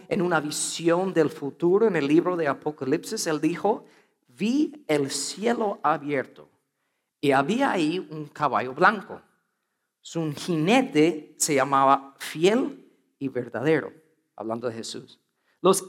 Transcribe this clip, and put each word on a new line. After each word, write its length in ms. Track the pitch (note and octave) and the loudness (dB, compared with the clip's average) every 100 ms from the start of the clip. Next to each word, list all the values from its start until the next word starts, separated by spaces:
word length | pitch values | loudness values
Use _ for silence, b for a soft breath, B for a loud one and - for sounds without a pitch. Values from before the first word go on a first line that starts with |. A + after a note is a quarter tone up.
| B | B
en 140 | - | -2
una 180 | F3 E3 | 0 0
visión 720 | D3 D3 - - E3 E3+ F#3+ | -2 -6 -6 -2 0 2 0
del 180 | E3 D3 | 2 0
futuro 560 | - C#3 - E3+ F#3+ A3+ | 0 -10 -2 2 4 4
en 100 | E3+ | 2
el 100 | C#3 | 2
libro 300 | D#3 E3+ F3 | 2 2 -2
de 100 | D3+ | -2
Apocalipsis, 800 | C3 - D3+ C3 D#3 - G#3+ F3 | -2 -6 -6 -4 -4 -4 -6 -4
él 140 | D3+ | -2
dijo, 440 | D#3 E3+ G3+ - - b b b _ | -2 -2 -2 -2 -6 b b b _
"Vi 560 | B2 G#3+ C4+ D#4 - - | _ -2 0 -2 -4 -2
el 240 | D3 C#3 | 0 0
cielo 680 | - - - A3 A#3 G#3+ G3+ | -4 -8 -4 -2 -2 -2 -2
abierto 680 | D3 D#3 C#3+ C#3+ A2 - D2+ _ _ _ _ _ _ _ | -2 -2 -2 -4 -4 -12 -20 _ _ _ _ _ _ _
y 120 | C#3+ | 2
había 400 | C3+ C#3+ A3+ C#4 | 2 2 0 0
ahí 260 | G3+ D3+ F3+ - | 0 0 -2 -6
un 160 | D#3 D3 | -12 -12
caballo 480 | - D3 A2 B2 | -4 -2 0 -2
blanco. 460 | C3 F#3 G#3+ - F#2 - _ _ _ _ _ _ _ | 2 2 2 -6 -16 -18 _ _ _ _ _ _ _
Su 320 | - E3 D#3+ | -10 -6 -6
jinete 1000 | C#3+ - E3 D#3 B3+ C4 D3+ D#3 D3+ - - | -6 -4 -2 4 4 4 4 4 2 -10 -6
se 180 | - C#3+ | 0 2
llamaba 580 | C3+ C#3 C3+ C3+ C3+ _ | 2 4 4 4 0 _
Fiel 720 | - D#3 F3 A3+ D4 - - _ _ _ | -12 2 2 4 0 -6 -20 _ _ _
y 100 | C3+ | -8
Verdadero", 640 | B2 A#2 A2 C3+ D#3 - - _ _ _ - | -6 -8 -4 0 0 0 -14 _ _ _ -12
hablando 320 | G#2+ A#2 B2 | -8 -6 -6
de 60 | |
Jesús. 440 | A2+ G#2+ - A2+ - _ _ _ _ | -8 -12 -12 -16 -20 _ _ _ _
"Los 240 | F3+ F#3 | 2 2